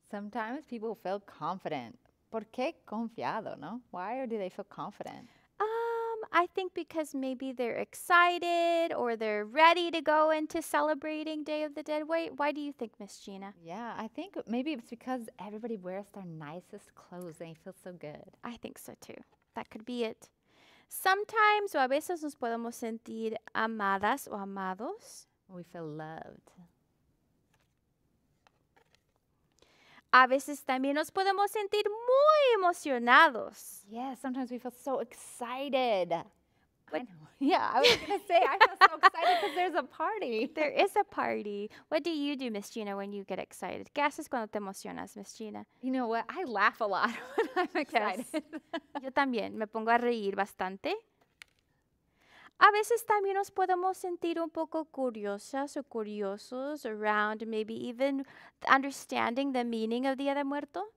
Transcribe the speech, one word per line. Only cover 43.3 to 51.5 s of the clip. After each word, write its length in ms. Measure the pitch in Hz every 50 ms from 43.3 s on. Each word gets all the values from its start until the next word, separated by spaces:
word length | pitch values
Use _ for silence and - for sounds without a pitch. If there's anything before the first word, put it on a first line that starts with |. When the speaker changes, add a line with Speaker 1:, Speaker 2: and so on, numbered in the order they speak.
| 190 185
Speaker 2:
excited? 500 | - _ - - 214 180 - - - - _
¿Qué 80 | 294
haces 280 | 285 294 285 - 302 -
cuando 180 | - 247 220
te 100 | 208 - 214
emocionas, 580 | 208 190 196 - - 202 175 165 175 196 -
Miss 180 | 208 196 - -
Gina? 280 | - 220 214 208 208 214 _ _ _
Speaker 1:
You 100 | - 262
know 160 | 254 262 247
what? 160 | 220 226 226 - -
I 160 | 247 330 381
laugh 340 | 269 220 196 202 226 - -
a 60 | 240
lot 220 | 208 190 165 131 233
<laughs> 260 | 226 - - - - - 427 - -
when 140 | 381 359 - -
I'm 100 | 330 285 -
Speaker 2:
Yes. 280 | - 233 208 208 185 214
Speaker 1:
excited. 220 | 240 - - 311 - - - 302 _ _ -
<laughs> 280 | 311 _ _ _ 285 240
Speaker 2:
Yo 60 | 262
también. 440 | 254 294 277 269 240 214 190 196 202
Me 100 | 214 220
pongo 240 | 208 - 226 220 226
a 60 | 233
reír 380 | 240 240 240 240 226 208 196 196
bastante. 600 | 196 196 196 - - 190 185 190 196 - 285 381 440 _ _ _ _ _ _ _ _ - _